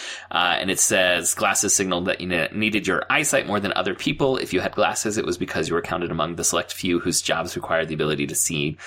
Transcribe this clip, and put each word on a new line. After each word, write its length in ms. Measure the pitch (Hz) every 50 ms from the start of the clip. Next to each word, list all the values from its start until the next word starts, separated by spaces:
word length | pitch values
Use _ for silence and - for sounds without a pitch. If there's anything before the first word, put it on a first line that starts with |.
| - - - - - -
Uh, 280 | - 82 87 87 85 -
and 140 | - 98 90
it 80 | -
says, 520 | - - 110 95 92 92 90 87 85 - -
"Glasses 380 | - 107 98 98 - - 98 -
signaled 340 | - 98 95 90 87 87
that 140 | 95 - -
you 60 | 85
ne-, 220 | 92 90 85 80 - -
needed 360 | 104 110 107 104 104 - 95
your 160 | 90 80 - -
eyesight 380 | 131 147 151 - - 135 -
more 140 | - 202 214
than 120 | 139 190 -
other 200 | - 185 196 180
people. 440 | - - 262 254 - 147 135 131 -
If 140 | - - 90
you 60 | 92
had 140 | - 95 -
glasses, 420 | - 208 85 - - - 110 104 110
it 60 | -
was 140 | - 87 -
because 300 | 95 - - 82 80 80
you 80 | 85
were 60 | 85 85
counted 280 | - 87 87 87 82
among 240 | 85 80 78 80 87
the 80 | 85 82
select 300 | - - 85 87 - -
few 260 | - - 92 87 85
whose 240 | - 90 82 - -
jobs 320 | - 76 80 82 85 -
required 320 | 90 - - 82 82 80
the 80 | 80 80
ability 320 | 76 78 76 76 71 71
to 80 | 69 78
see 420 | - - - 82 76 71 76 76 - -